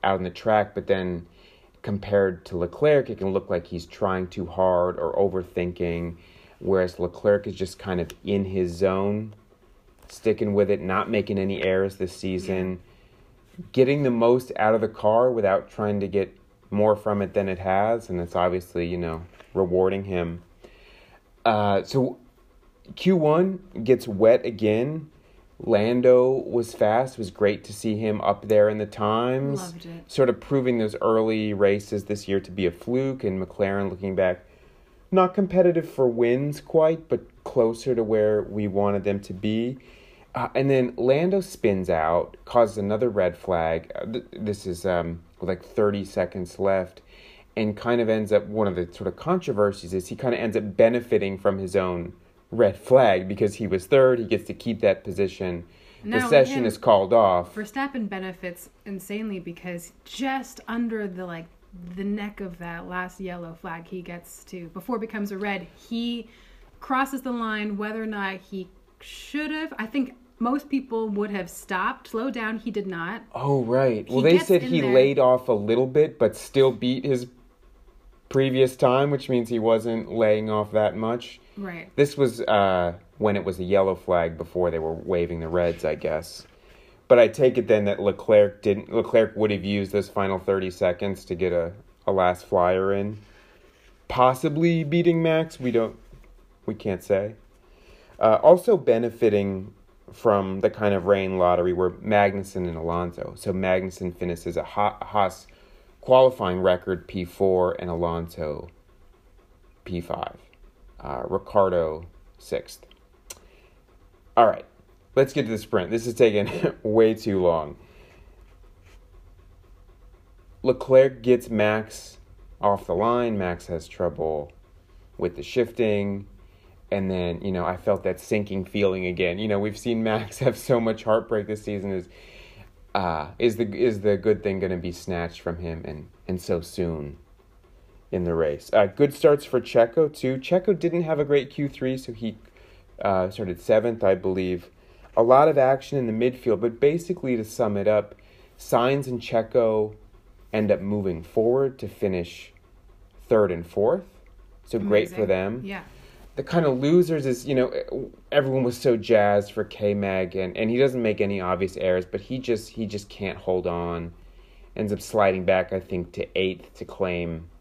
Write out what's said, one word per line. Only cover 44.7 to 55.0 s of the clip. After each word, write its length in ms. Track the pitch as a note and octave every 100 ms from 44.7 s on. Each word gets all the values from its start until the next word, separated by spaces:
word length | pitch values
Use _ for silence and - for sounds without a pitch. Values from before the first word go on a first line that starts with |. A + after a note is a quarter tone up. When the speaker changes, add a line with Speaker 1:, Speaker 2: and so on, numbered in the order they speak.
| E2+ G2
Speaker 1:
um, 360 | F2 E2 E2+ - _
with, 80 | F2+
like, 160 | F2+
thirty 400 | - - G#2 G2+
seconds 560 | F#2+ - F2+ G2 F2 -
left, 420 | G2 F#2+ F#2 - _ - - - _ -
and 220 | G#2+ G#2
kind 240 | A#2+ A#2+
of 80 | A2+
ends 240 | A2 G#2
up, 120 | G#2 -
one 200 | G#2+ G#2
of 80 | F2
the 160 | F2
sort 160 | - F#2+
of 80 | F2+
controversies 760 | D#3 F#3 E3+ G#2 G#2 G2 E2+
is 160 | F#2 F2+
he 80 | A#2
kinda 200 | C3 A#2+
ends 200 | A2+ G#2
up 180 | G#2 F#2
benefiting 640 | A2+ A#2+ A#2+ G#2+ G2 F#2+
from 220 | G2+ G2
his 180 | F#2+ G2
own 340 | F#2 F2 F2 - _ _ _
red 260 | A2 G#2+ F2+
flag 500 | - B2+ A#2+ F#2 F#2
because 260 | G2+ G#2+ -
he 100 | G#2
was 180 | F#2 -
third. 320 | C3+ C3 B2
He 60 | G#2+
gets 200 | G#2 -
to 80 |
keep 280 | G2 - G#2+
that 220 | G#2 F#2+